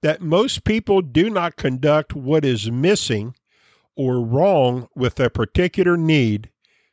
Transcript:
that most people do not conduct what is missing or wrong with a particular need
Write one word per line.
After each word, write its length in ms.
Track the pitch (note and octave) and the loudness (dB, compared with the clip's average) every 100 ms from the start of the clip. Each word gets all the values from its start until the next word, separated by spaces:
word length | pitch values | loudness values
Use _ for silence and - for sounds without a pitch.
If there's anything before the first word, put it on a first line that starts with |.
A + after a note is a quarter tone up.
that 220 | D3+ D#3 | -2 -4
most 420 | D#3+ E3+ B3+ - | 0 0 0 -4
people 380 | - G#3+ - G3 | -2 -2 2 0
do 260 | E3 B2 G3+ | 2 0 2
not 280 | G#3 F3 - | 0 -4 -4
conduct 580 | - B2+ D3 D3+ D3+ | -6 -2 2 0 0
what 320 | C#3+ C3 D#3 C#3 | -10 -2 0 0
is 240 | A#2 G#2+ | -2 -2
missing 680 | A#2+ D#3 G#3 - A2 G#2+ - _ _ _ _ _ | -2 0 0 0 -4 -6 -14 _ _ _ _ _
or 300 | - C3 B2+ | -6 -2 -2
wrong 640 | A2+ B2 F#3 F3+ B2+ B2 A#2 | 0 2 2 4 2 0 -8
with 260 | - B2 - | -4 -4 0
a 80 | B2+ | -2
particular 720 | - A2+ - F3+ - F3 E3+ | 0 -2 0 0 2 0 2
need 500 | D#3+ D#3 A#2 G#2 G#2+ _ _ _ _ | 2 2 2 -2 -6 _ _ _ _